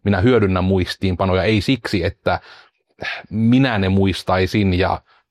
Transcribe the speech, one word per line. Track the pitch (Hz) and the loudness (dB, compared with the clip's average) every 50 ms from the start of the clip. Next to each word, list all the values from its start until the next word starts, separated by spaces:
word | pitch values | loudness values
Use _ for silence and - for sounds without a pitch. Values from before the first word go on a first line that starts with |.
| - | -4
minä | 101 104 92 | -2 0 2
hyödynnän | 90 123 127 113 104 95 92 92 90 | 2 2 4 4 2 2 0 0 0
muistiinpanoja, | 92 98 95 90 - - - - 95 92 85 98 95 90 92 87 | 0 0 0 0 -2 -4 -4 -4 -4 -2 -2 -2 0 0 0 0
ei | 104 110 104 | 0 0 0
siksi, | - - 135 120 - - - 98 82 | 0 0 -2 -4 -4 -4 -4 -4 -2
että | 92 - - _ - 90 82 - - - - - _ _ _ _ _ _ _ - - - - - - | -4 -6 -6 _ -4 -4 -4 -6 -12 -20 -20 -20 _ _ _ _ _ _ _ -12 -12 -12 -12 -12 -10
minä | - 107 113 117 123 131 135 131 113 101 | -4 0 2 2 4 4 2 2 0 0
ne | 98 95 | 0 0
muistaisin | 95 98 98 98 92 - - - 92 92 95 92 - 110 101 95 90 | 2 2 2 0 0 -2 -4 -2 0 0 0 0 0 0 0 2 2
ja | 90 92 90 90 87 - _ _ _ _ _ | 0 0 0 -2 -4 -8 _ _ _ _ _